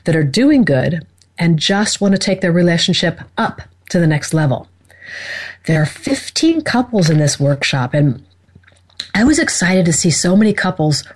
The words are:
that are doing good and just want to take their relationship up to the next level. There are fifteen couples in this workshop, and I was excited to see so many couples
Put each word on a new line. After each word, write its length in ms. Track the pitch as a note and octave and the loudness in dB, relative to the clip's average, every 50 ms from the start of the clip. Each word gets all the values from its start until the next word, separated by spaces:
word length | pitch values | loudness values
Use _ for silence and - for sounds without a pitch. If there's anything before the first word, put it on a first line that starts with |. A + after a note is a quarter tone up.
| _ | _
that 120 | - D#3+ | -2 0
are 80 | D#3+ D#3 | 0 0
doing 420 | C#3 C3 A3 B3+ C#4+ D#4 C#4 A3 | 0 0 2 2 4 4 4 4
good 420 | E3 C#3+ C3 C3 C#3 E3 E3 - - _ _ _ _ _ - | 4 2 2 2 0 -2 -4 -8 -12 _ _ _ _ _ -2
and 200 | E3+ E3+ E3+ D3+ | 0 2 2 2
just 440 | - - G3 G3+ G#3+ G#3 - - | 0 0 0 0 0 -2 -2 -2
want 120 | G3+ G3+ G3 | 0 0 2
to 60 | F#3+ | 0
take 220 | - - F#3+ F#3+ | 0 -2 -2 0
their 100 | - F3+ | 0 0
relationship 720 | E3 F3 F3+ F3 E3 E3+ - - F3 - - E3+ E3 - - - _ - | 2 2 2 2 2 2 0 0 0 0 0 -2 -4 -4 -12 -14 _ -4
up 240 | A3+ - - - - - _ _ _ - | -4 -4 -4 -8 -16 -20 _ _ _ -4
to 100 | - F#3 | 0 2
the 80 | F3 D#3 | 2 2
next 260 | D#3 C#3+ - - - | 2 0 -2 -2 -2
level. 340 | D#3+ D3+ C#3+ B2 - - - _ _ _ _ - _ - - - - - - - - - - - - _ | 0 0 0 -2 -4 -6 -14 _ _ _ _ -20 _ -20 -18 -18 -16 -14 -12 -12 -12 -12 -14 -16 -12 _
There 160 | - D#3+ D#3 | -2 0 0
are 40 | D#3 | 0
fifteen 760 | D3 - - - C#4 C#4 - - - - - - D#4+ E4 D#4+ | -2 -4 -8 -4 -4 -4 -4 -4 -8 -6 0 0 2 0 0
couples 480 | D#4 - - A#3+ B3+ - A#3 G#3 F3 D3+ | -2 -2 -2 -2 -2 0 0 0 2 2
in 100 | D#3+ D3+ | 2 2
this 200 | D3+ C#3+ - - | 2 0 0 0
workshop, 540 | C#3+ C#3 C#3+ C#3 - - - C#3 B2 B2 - | 0 -2 0 -2 -2 -4 -2 -2 -4 -2 0
and 280 | D3 D3 C#3+ A#2 - - _ _ _ _ _ _ - _ _ _ _ _ _ _ _ - - _ | 0 2 2 0 -2 -8 _ _ _ _ _ _ -20 _ _ _ _ _ _ _ _ -18 -8 _
I 100 | G3 A3 | 0 2
was 160 | C#4 D4+ D#4+ | 2 2 2
excited 460 | D#4 - - - F3+ E3+ F#3 F#3 F3 | 0 -2 -2 -2 0 0 2 2 2
to 80 | E3+ D#3+ | 2 0
see 180 | - - F3+ | 2 0 0
so 240 | C#3 - - F3 F#3 | 0 0 0 2 2
many 160 | G3+ A3 G#3+ | 4 4 2
couples 520 | G3+ - - F#3 - - D#3 D3+ D3 - - - - | 2 0 -2 -4 -2 -2 -2 0 0 -2 -4 -10 -20